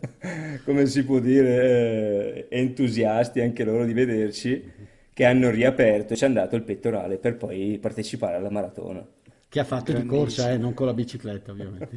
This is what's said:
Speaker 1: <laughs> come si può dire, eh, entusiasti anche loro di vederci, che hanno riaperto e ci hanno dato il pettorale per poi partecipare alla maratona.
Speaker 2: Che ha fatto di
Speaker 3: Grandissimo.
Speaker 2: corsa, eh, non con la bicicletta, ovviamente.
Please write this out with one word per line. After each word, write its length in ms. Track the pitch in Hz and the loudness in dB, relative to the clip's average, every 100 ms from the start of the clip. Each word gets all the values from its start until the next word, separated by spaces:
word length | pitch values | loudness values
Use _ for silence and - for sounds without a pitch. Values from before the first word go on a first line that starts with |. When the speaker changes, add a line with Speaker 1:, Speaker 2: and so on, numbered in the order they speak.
Speaker 1:
<laughs> 600 | - - 180 165 156 139 | -14 -12 -12 -10 -10 -8
come 220 | - 143 139 | -2 2 2
si 180 | 120 | 2
può 140 | 135 135 | 2 2
dire, 1300 | 123 135 135 123 127 123 117 110 107 101 107 - - | 4 6 6 6 4 4 2 0 0 0 -2 -6 -6
eh, 100 | 123 | -2
entusiasti 840 | 127 127 131 113 110 110 120 - | -2 0 -2 2 2 2 0 0
anche 240 | 120 117 | -2 0
loro 200 | 110 110 | 0 0
di 80 | 120 | 0
vederci, 800 | 117 123 110 107 104 123 135 - - 104 _ _ | 2 0 0 -2 -4 -4 -4 -6 -18 -20 _ _
che 120 | - | 2
hanno 240 | 123 127 127 | 4 6 4
riaperto 600 | 110 120 131 120 104 104 | 4 2 4 4 4 0
e 40 | 113 | 0
ci 80 | |
hanno 100 | 139 | 2
dato 220 | 117 92 117 | 2 0 -2
il 60 | |
pettorale 560 | 110 98 117 107 90 95 | -4 -4 -4 -4 -4 -4
per 180 | 120 113 | -2 -4
poi 420 | 101 95 98 104 | -6 -4 -4 -2
partecipare 560 | 110 107 107 123 104 87 | -4 -6 -8 -4 -4 -4
alla 140 | 98 | -4
maratona. 540 | 101 92 - 87 90 - _ _ _ _ | -4 -6 -8 -10 -10 -14 _ _ _ _
Speaker 2:
Che 120 | 143 | -4
ha 40 | |
fatto 280 | 131 131 123 | -4 -4 -2
di 60 | 131 | -2
Speaker 3:
Grandissimo. 200 | 120 139 | 0 0
Speaker 2:
corsa, 280 | 131 - 120 | 0 0 0
eh, 60 | 123 | 0
non 180 | 120 | -2
con 120 | 120 131 | -2 -2
la 80 | |
bicicletta, 580 | 117 120 123 107 101 - | -2 -4 -8 -10 -10 -10
ovviamente. 380 | 101 98 95 - | -14 -12 -12 -12